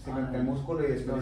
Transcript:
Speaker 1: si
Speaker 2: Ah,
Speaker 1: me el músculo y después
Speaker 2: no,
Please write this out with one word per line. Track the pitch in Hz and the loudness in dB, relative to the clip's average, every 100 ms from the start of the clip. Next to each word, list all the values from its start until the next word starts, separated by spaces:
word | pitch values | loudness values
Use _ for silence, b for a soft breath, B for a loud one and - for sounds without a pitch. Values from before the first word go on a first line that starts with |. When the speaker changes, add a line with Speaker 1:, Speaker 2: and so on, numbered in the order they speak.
Speaker 1:
si | - | -6
Speaker 2:
Ah, | 131 127 | -2 0
Speaker 1:
me | 127 | 2
el | |
músculo | 131 135 - 165 | 2 0 0 0
y | 139 | 2
después | 120 123 | 0 0
Speaker 2:
no, | 127 | -2